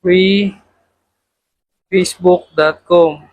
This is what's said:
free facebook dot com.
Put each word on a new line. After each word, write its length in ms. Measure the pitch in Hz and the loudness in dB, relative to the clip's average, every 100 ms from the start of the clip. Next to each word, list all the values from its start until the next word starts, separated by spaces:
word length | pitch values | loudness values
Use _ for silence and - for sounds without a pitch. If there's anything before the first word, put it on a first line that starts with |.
free 560 | 185 185 190 196 202 - _ _ _ _ _ _ _ _ _ _ _ _ _ | 0 0 0 -2 -4 -8 _ _ _ _ _ _ _ _ _ _ _ _ _
facebook 560 | 190 180 - 180 180 - - | -2 -2 -2 0 0 -2 -2
dot 240 | 156 156 | -2 -4
com. 400 | _ 175 165 147 - | _ 2 2 -2 -18